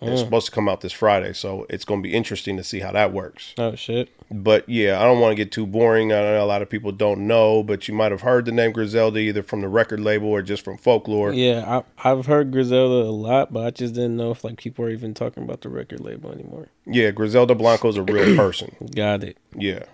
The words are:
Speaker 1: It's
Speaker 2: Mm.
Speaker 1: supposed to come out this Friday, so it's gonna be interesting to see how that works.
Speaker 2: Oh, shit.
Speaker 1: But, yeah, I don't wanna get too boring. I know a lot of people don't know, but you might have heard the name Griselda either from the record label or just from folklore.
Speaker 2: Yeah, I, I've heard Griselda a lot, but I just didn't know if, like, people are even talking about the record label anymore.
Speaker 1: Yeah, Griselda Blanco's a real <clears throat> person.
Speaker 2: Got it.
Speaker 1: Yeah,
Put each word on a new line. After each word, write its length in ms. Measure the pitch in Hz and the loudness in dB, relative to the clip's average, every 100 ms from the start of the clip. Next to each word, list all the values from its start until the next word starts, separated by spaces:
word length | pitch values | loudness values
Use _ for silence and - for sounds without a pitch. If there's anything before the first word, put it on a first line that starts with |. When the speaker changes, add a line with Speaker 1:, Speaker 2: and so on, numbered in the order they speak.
Speaker 1:
It's 160 | 117 127 | -4 -2
Speaker 2:
Mm. 60 | 117 | 0
Speaker 1:
supposed 220 | 117 - | 0 -2
to 40 | |
come 160 | - 104 | -2 -2
out 140 | 95 | -2
this 100 | 92 | -6
Friday, 400 | - 110 98 95 | -2 2 2 0
so 360 | 92 95 98 - | -8 -10 -10 -10
it's 160 | 98 - | -10 -6
gonna 160 | 101 | -6
be 140 | 92 107 | -2 -2
interesting 420 | 110 101 - 95 | -4 -6 -8 -8
to 60 | |
see 160 | 90 98 | -8 -10
how 120 | 92 | -4
that 220 | 98 101 | 0 0
works. 400 | 95 92 - - - | -2 -10 -14 -14 -6
Speaker 2:
Oh, 160 | 117 107 | -6 -6
shit. 340 | - 117 123 _ - | -6 -6 -6 _ -14
Speaker 1:
But, 360 | 104 98 107 - | -2 4 4 2
yeah, 320 | 120 101 95 | 0 2 4
I 40 | |
don't 160 | 117 123 | 4 6
wanna 160 | 117 107 | 4 2
get 160 | 104 | -2
too 160 | - 104 | -6 -4
boring. 440 | 107 117 113 110 | 2 4 4 2
I 100 | 107 | 2
know 220 | 104 107 | 2 2
a 40 | 104 | 2
lot 160 | 101 | -2
of 60 | 101 | -4
people 220 | 104 104 | -6 -6
don't 360 | 98 104 98 101 | -2 -2 0 2
know, 340 | 117 110 110 | 4 6 4
but 260 | 107 101 - | 0 -4 -4
you 60 | |
might 180 | 107 110 | -2 0
have 100 | 98 | 0
heard 240 | 120 123 120 | 2 2 2
the 60 | |
name 200 | 117 117 | 2 2
Griselda 480 | 113 107 110 110 107 | 0 -2 2 2 2
either 240 | 107 104 | -2 -2
from 180 | 98 104 | -4 -6
the 60 | 98 | -2
record 320 | 95 95 107 | 0 0 0
label 280 | 107 107 107 | 0 0 0
or 120 | 104 | -2
just 220 | 92 101 - | -2 -6 -8
from 120 | 98 | -2
folklore. 560 | - 113 107 107 104 | 2 2 2 0 0
Speaker 2:
Yeah, 500 | 110 123 117 110 123 - - | 2 0 0 -2 -4 -4 -2
I, 80 | 131 | 0
I've 140 | 131 127 | 0 2
heard 260 | 147 139 | 0 2
Griselda 560 | 131 123 127 127 123 110 | 0 2 4 4 2 0
a 40 | |
lot, 400 | 107 110 131 139 | -2 0 0 0
but 100 | 113 | -2
I 60 | 117 | -6
just 240 | - 123 | -6 -6
didn't 240 | 117 120 117 | -4 -4 -2
know 140 | 117 | -4
if, 120 | 120 | -6
like, 140 | 113 117 | -10 -12
people 260 | 117 117 117 | -12 -8 -6
are 40 | |
even 240 | 113 113 | -6 -8
talking 300 | 107 120 123 | -8 -8 -8
about 180 | 120 - | -10 -12
the 80 | - | -10
record 300 | - - - | -12 -12 -14
label 320 | - - - | -14 -14 -14
anymore. 380 | - - - - _ - | -16 -16 -18 -18 _ -2
Speaker 1:
Yeah, 240 | 120 107 | 2 2
Griselda 420 | 101 107 120 123 | 2 2 4 6
Blanco's 420 | 113 113 113 117 101 | 6 4 4 2 0
a 40 | |
real 340 | 95 104 98 175 | 0 4 4 6
<clears throat> 0 | |
person. 400 | 98 - - - - - | 4 0 -10 -14 -10 -4
Speaker 2:
Got 280 | 104 101 | -2 -2
it. 140 | 95 - _ - | -4 -14 _ -6
Speaker 1:
Yeah, 280 | 101 92 - | -6 -6 -10